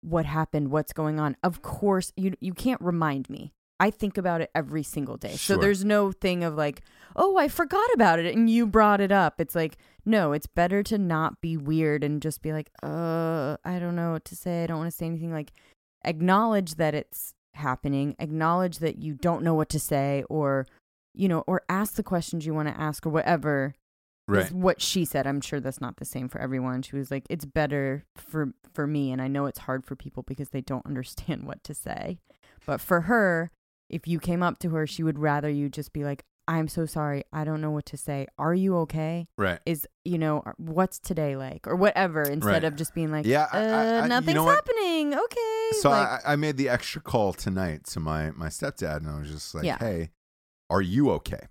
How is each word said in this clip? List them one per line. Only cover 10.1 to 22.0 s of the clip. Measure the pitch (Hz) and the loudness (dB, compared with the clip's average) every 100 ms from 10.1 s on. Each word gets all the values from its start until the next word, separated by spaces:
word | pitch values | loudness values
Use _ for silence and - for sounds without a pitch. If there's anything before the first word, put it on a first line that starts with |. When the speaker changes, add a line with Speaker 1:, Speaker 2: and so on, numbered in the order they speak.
| 220 165 | 4 4
Speaker 1:
it's | 147 - | 2 -2
better | - 175 196 | 0 2 2
to | 202 214 | 0 0
not | 185 160 160 - | 2 2 0 -2
be | 165 165 | -4 -4
weird | 139 160 156 147 | 0 2 4 2
and | 147 151 | 0 0
just | 156 - | -4 -6
be | 156 | -6
like, | 156 156 - | -6 -8 -10
"Uh, | - 156 165 165 160 165 139 151 | -8 -4 -2 0 0 0 -2 -4
I | - 180 | -4 -4
don't | 175 175 | -2 -2
know | 170 | -2
what | 160 - | -4 -6
to | - | -10
say. | - 170 | -4 -2
I | 165 | -2
don't | 160 | -2
wanna | 165 | -4
say | - 165 | -6 -6
anything." | 165 165 | -4 -4
Like, | 160 147 _ _ _ _ _ | -6 -8 _ _ _ _ _
acknowledge | - 160 175 190 226 214 175 156 | -6 0 4 6 6 2 0 0
that | 160 | 0
it's | 147 - - - _ _ | 0 -6 -12 -14 _ _
happening. | 147 147 127 147 139 143 - | -6 -4 -2 0 0 0 -4
Acknowledge | 143 156 160 175 185 165 | -6 0 2 2 0 0
that | 160 - | -4 -4
you | 156 | -8
don't | 139 175 170 | -2 0 2
know | 165 | 2
what | 160 156 | 2 2
to | 151 | -2
say, | - 143 139 139 - | 0 0 2 0 -2
or, | 156 143 135 131 _ _ _ _ | 0 2 0 -2 _ _ _ _
you | - 196 | 0 2
know, | 165 - | 2 2
or | 185 - | -2 0
ask | 185 214 | -2 -2
the | - | -4